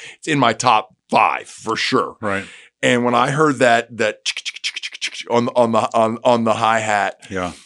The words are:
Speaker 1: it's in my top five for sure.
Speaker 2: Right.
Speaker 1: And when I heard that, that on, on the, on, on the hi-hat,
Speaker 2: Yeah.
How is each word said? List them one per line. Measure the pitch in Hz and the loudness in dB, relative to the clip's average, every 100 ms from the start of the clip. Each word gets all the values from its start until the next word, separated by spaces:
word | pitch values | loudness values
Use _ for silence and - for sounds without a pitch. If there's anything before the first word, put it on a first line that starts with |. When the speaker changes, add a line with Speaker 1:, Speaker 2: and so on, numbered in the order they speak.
| - - | -20 -12
Speaker 1:
it's | - | -4
in | 147 | 2
my | 117 | 2
top | 113 127 107 - _ _ | 2 2 2 0 _ _
five | 120 95 64 - | 2 2 0 -8
for | - 110 113 | -12 -8 -4
sure. | - 127 78 - | -2 0 -2 -6
Speaker 2:
Right. | 107 98 95 - - _ | -6 -6 -8 -16 -20 _
Speaker 1:
And | 131 123 120 | 0 2 2
when | 120 | 2
I | 131 | 2
heard | 143 156 127 | 2 0 2
that, | 123 117 117 113 | 4 2 0 -4
that | 107 - - - - - - - - - - - - | -4 -2 -8 -8 -10 -10 -10 -10 -12 -10 -10 -10 -2
on, | 120 120 | 0 0
on | 123 117 | 2 2
the, | 113 113 113 | 2 0 0
on, | 110 117 | 0 0
on | 127 120 | 0 2
the | 113 | 2
hi-hat, | 107 113 113 107 104 98 - - | 0 0 0 0 0 0 -4 -10
Speaker 2:
Yeah. | 95 87 80 | -8 -6 -10